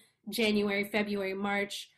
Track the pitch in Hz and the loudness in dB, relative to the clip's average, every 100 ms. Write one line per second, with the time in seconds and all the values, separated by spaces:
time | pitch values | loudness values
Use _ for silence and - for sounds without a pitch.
0 | _ _ - 202 214 208 208 202 202 214 | _ _ -6 0 2 4 2 0 0 0
1 | 208 202 190 190 202 202 202 - - | 0 -2 -2 -2 0 0 -2 -6 -12